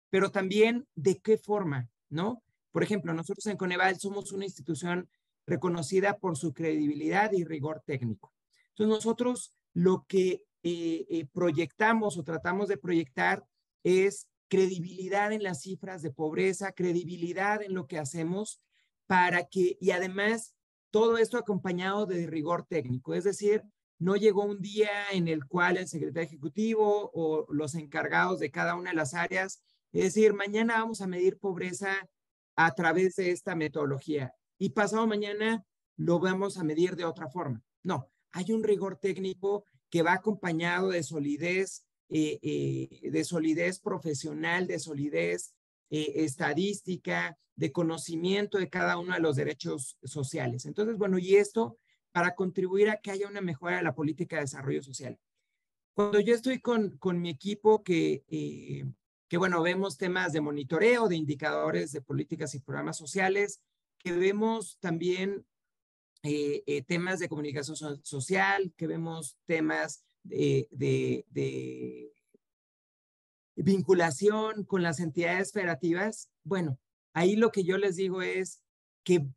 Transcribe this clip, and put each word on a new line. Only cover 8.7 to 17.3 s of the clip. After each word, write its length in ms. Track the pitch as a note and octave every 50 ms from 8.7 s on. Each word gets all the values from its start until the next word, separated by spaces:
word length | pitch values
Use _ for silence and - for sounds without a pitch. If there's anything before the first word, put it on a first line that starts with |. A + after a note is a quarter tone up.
Entonces, 240 | _ - G#3+ A3 A3
nosotros 600 | G#3+ G#3+ A3+ A3+ - B3 B3 B3 A#3+ - - _ _ _ _
lo 320 | - F3 F3 F#3 F#3 C3+ -
que, 380 | - F#3+ F#3+ F#3 F#3 F3+ - - _ _ _
eh, 440 | - E3+ F3 E3+ E3+ E3 E3 E3 - -
eh, 180 | E3+ E3 D3+ -
proyectamos 840 | - F3+ F3 F3 D3 D#3 E3 D3 _ - G#3+ A3 A3+ A3+ G#3+ G3+ - F3
o 60 | C#3+
tratamos 440 | E3+ E3 D#3+ - F3 F3+ G3 G#3 F#3
de 80 | G3+
proyectar 640 | G3 - F3+ F3 E3 D#3 - - F#3 F3 F3+ F#3+ G3+ - _ _ _ _ _ _ _
es 460 | - F3 F3+ F#3 F#3+ G3+ G3 - - _ _ _ _ -
credibilidad 840 | F#3+ F#3+ F#3+ F#3 F#3+ E3+ E3 F3+ F3+ F#3 F#3 F3+ G3 G3+ G#3 G#3
en 100 | G#3+ G#3+
las 200 | G3+ F#3 F3 -
cifras 400 | - F#3+ F#3+ - G3 G3 F#3 F3
de 80 | D3 D#3
pobreza, 640 | C3+ - D#3 D#3 D#3+ F3 F#3+ F#3+ F3+ - G3 F#3+
credibilidad 880 | - - F3+ F3+ E3 F3 F3 E3 F3+ E3+ E3+ E3+